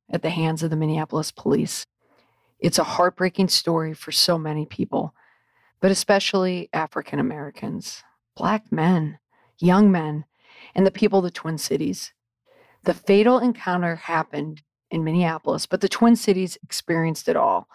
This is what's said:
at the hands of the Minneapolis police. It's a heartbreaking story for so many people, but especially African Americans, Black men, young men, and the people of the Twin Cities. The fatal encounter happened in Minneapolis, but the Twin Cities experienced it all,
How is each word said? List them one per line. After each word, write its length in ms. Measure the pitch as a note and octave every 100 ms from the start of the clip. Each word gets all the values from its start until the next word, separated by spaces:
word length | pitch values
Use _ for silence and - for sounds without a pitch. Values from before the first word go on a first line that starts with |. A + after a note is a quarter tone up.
| -
at 100 | E3+
the 80 | D#3+
hands 320 | E3+ D#3+ D#3+
of 80 | D#3+
the 60 | D#3
Minneapolis 560 | D#3 D#3 D#3 D#3 D#3
police. 560 | - - - - - - _ _ _ _ _ _ -
It's 180 | E3+ -
a 60 |
heartbreaking 640 | D#3 - F3+ - F3+ - F#3
story 480 | - - E3 D#3+ D#3
for 160 | -
so 260 | - - E3+
many 300 | D#3 D3+ D3+
people, 480 | - - - D#3 - _ _ _ _ _ _
but 100 | F#3+
especially 800 | F#3+ - G3 - G3 F#3 F3+ -
African 460 | D#3 D#3 - - D3
Americans, 840 | - D3+ C#3+ - - - - - - _ _ -
Black 360 | - G#3+ -
men, 460 | D#3+ D#3+ F3+ D3+ D3+ _ _ _ -
young 340 | F3 F#3+ G#3
men, 340 | F3+ D#3 D3+ - _ _ - - -
and 100 | G3
the 60 |
people 280 | - G#3 G3
of 60 | F3+
the 60 |
Twin 260 | - D#3+ D#3+
Cities. 560 | - D#3+ D#3 F#3 - _ _ _ _ _ _ _
The 100 | -
fatal 460 | E3+ - G3+ A3 B3+
encounter 560 | A#3+ A#3 - F3+ F3 E3
happened 640 | - E3 D#3 D3 D3+ D3+ _ _ -
in 120 | E3
Minneapolis, 640 | D#3 E3+ E3+ D#3+ - - -
but 160 | F#3
the 80 | G3
Twin 260 | - A#3 A#3
Cities 420 | - F#3 F3+ -
experienced 680 | - - - E3 E3 D#3+ -
it 80 | -
all, 320 | - F2 -